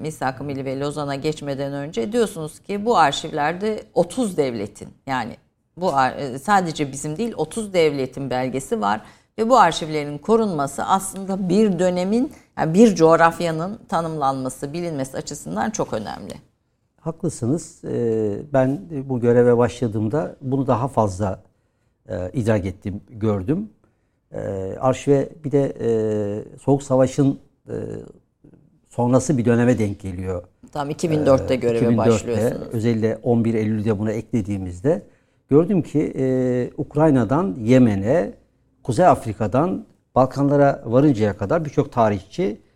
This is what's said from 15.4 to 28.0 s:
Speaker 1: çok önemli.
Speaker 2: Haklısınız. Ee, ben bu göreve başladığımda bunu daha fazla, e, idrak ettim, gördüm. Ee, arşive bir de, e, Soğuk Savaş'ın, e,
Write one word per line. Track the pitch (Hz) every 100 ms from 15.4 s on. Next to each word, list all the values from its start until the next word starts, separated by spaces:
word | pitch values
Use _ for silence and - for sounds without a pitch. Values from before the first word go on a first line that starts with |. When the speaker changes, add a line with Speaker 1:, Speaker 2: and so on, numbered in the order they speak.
| 147 190 226
Speaker 1:
çok | - 135
önemli. | 110 90 - 98 - _ _ _ _ _ _
Speaker 2:
Haklısınız. | 160 - 165 - 117 165 - -
Ee, | - 123 117 110 107 107 151
ben | 135 131 147 170 147 135
bu | 127
göreve | 120 120 120 120
başladığımda | 120 - 120 110 107 147 180 -
bunu | 135 127 131
daha | 123 135
fazla, | 123 107 90 101 - _ _ _ _ _ _ -
e, | 95 92
idrak | 139 107 110 92
ettim, | - 104 98 -
gördüm. | 117 110 101 92 175 214 _ _ _ _ _ _
Ee, | 104 104 95 95 98
arşive | 131 127 139 143 139 -
bir | 139
de, | 139 139 -
e, | 117 113 110 107 104 104 - 131
Soğuk | - 139
Savaş'ın, | - 131 131 - 139 143 _ _ 120
e, | 110 107 110